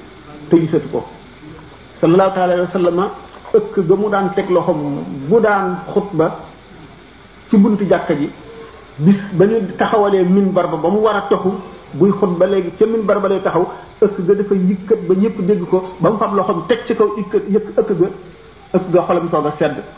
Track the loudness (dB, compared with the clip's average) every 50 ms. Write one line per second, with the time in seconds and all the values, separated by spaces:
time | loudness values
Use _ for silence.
0 | -20 -20 -20 -20 -20 -20 -18 -18 0 2 2 2 4 2 0 -2 -2 -2 -6 -8
1 | -8 -10 -16 -20 -20 -20 -20 -20 -20 -20 -20 -20 -20 -20 -20 -20 -20 -20 -4 0
2 | 2 4 4 4 4 2 2 0 0 0 0 0 -2 -2 -2 0 0 0 0 0
3 | -2 -4 -6 -12 -18 -20 -20 -20 -6 0 0 0 0 0 -2 -2 2 2 2 2
4 | 2 0 0 0 -2 0 -2 -2 -2 0 0 0 2 0 -2 -2 -2 -4 -6 -6
5 | -8 -10 -10 -10 -2 2 2 4 4 4 2 2 0 -2 -6 -6 -8 -4 -2 -2
6 | -2 -2 0 0 0 0 -2 -6 -14 -18 -20 -20 -20 -20 -20 -20 -20 -20 -20 -20
7 | -20 -20 -20 -20 -20 -20 -20 -20 -2 2 4 4 6 4 2 0 2 0 0 0
8 | 2 -2 -2 -2 -2 -6 -6 -14 -20 -20 -20 -18 -20 -20 -20 -20 -20 -18 -8 2
9 | 4 4 4 4 0 -4 2 2 2 4 4 0 -2 -4 -2 -2 -2 0 2 2
10 | 2 2 2 2 2 4 4 2 2 2 2 0 0 0 -2 -2 0 0 2 2
11 | 2 2 0 0 0 0 -2 0 0 -2 -4 -4 -10 -14 -18 -20 -18 -14 0 2
12 | 2 2 4 2 0 -2 2 0 2 2 2 0 -2 -4 0 0 0 2 2 0
13 | 0 0 0 0 0 0 -2 0 -2 -2 0 0 -2 -2 -6 -14 -18 -20 -2 0
14 | 0 0 0 -2 0 2 2 2 2 0 0 2 2 0 0 -2 0 -2 -2 0
15 | 2 0 2 2 2 0 0 -2 0 0 0 0 0 -2 -2 -2 -2 -6 -6 0
16 | 0 0 0 0 -2 -2 0 -2 0 0 -2 -4 -2 -2 -2 -2 0 -4 0 0
17 | 0 0 0 -4 -6 -2 -2 -2 0 0 -2 -2 -2 0 -2 -2 0 0 0 0
18 | 0 -2 -2 -10 -18 -20 -20 -20 -20 -20 -20 -20 -8 -2 -2 -2 0 2 0 0
19 | 2 2 0 -2 0 -2 -2 -2 -2 -2 -2 -2 -2 -2 -2 -6 -12 -14 -18